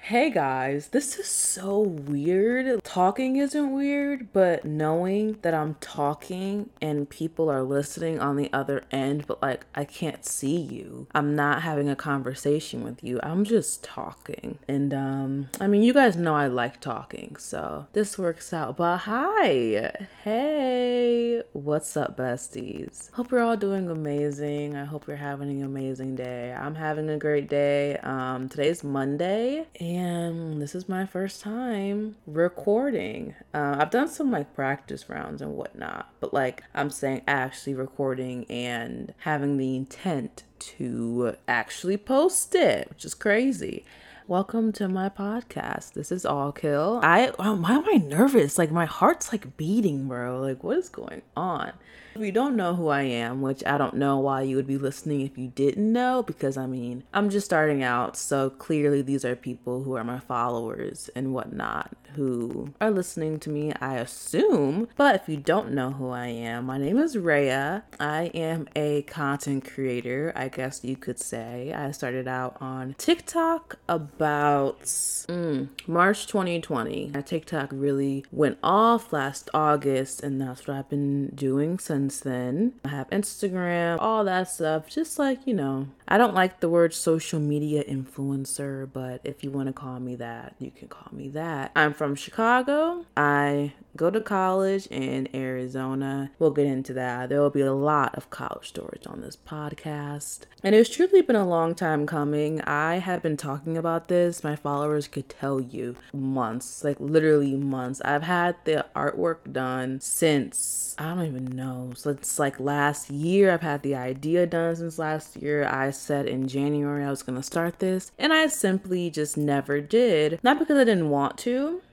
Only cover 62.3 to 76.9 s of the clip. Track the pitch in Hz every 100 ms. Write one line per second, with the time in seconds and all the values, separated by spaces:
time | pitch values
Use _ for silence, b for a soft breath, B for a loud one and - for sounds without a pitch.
62.3 | 123 117 - 143 - 220 196 180 - 156
63.3 | 156 156 147 151 - 131 131 120 - -
64.3 | 180 415 247 139 160 233 - 285 196 -
65.3 | 156 139 180 - 139 127 139 127 123 123
66.3 | 117 117 117 127 135 139 220 320 247 170
67.3 | 147 139 135 139 190 - - 147 151 170
68.3 | 170 160 165 170 - 147 147 143 160 143
69.3 | 143 - 139 - - 135 123 120 127 160
70.3 | - 135 - 131 139 123 135 - 127 -
71.3 | 117 113 123 131 160 143 131 131 127 127
72.3 | 127 127 - 131 131 131 139 - 339 -
73.3 | 339 330 330 - - - 170 147 - 156
74.3 | 147 147 143 139 - - - - - -
75.3 | 175 170 143 139 - - 165 185 208 -
76.3 | 208 180 170 - 139 113